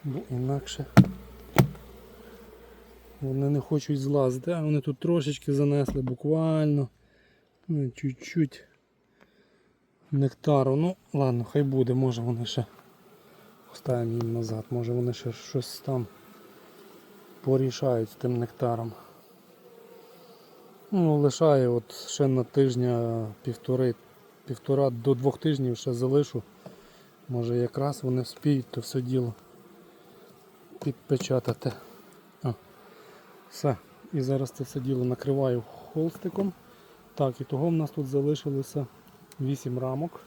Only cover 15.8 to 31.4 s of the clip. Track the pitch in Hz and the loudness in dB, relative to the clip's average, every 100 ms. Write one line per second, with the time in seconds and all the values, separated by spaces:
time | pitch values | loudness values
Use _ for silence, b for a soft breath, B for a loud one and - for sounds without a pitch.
15.8 | - 127 113 - - - - - - - | -6 -4 -6 -12 -20 -20 -20 -20 -20 -20
16.8 | - - - - - - 135 131 135 - | -20 -20 -20 -20 -20 -8 2 2 2 0
17.8 | 135 117 110 - 123 123 120 - 123 117 | 0 0 -2 -4 -2 -2 -4 -2 -2 -2
18.8 | 113 - B B B - - - - - | -6 -12 B B B -20 -20 -20 -20 -20
19.8 | - - - - - - - - - - | -20 -20 -20 -20 -20 -20 -20 -20 -20 -20
20.8 | - 196 165 147 143 - 160 139 127 120 | -2 2 4 6 4 6 6 6 6 2
21.8 | - - - - 139 127 123 143 135 123 | -2 -16 -12 0 2 2 2 2 4 4
22.8 | 123 120 117 113 110 101 - 117 - 127 | 0 0 0 -2 -6 -8 -10 -8 -4 0
23.8 | 127 113 - - - - - 123 - 135 | 0 -2 -14 -20 -20 -20 -12 -10 -2 2
24.8 | 139 117 123 127 135 - 156 139 127 117 | 2 0 0 2 2 0 -2 0 0 -2
25.8 | - 120 127 143 143 120 - B B B | -4 -2 2 2 2 -6 -10 B B B
26.8 | B B B B - 123 117 120 120 - | B B B B -6 -4 0 0 0 -2
27.8 | 143 139 131 127 120 - 151 139 123 - | -4 -2 -2 -2 -2 -2 2 2 0 -8
28.8 | - 135 123 131 123 107 - - - - | -4 -4 0 0 0 -6 -20 -20 -20 -20
29.8 | - B B B B B - - - - | -20 B B B B B -20 -20 -20 -8
30.8 | 147 - - 135 - 127 | -6 -6 -2 -2 2 0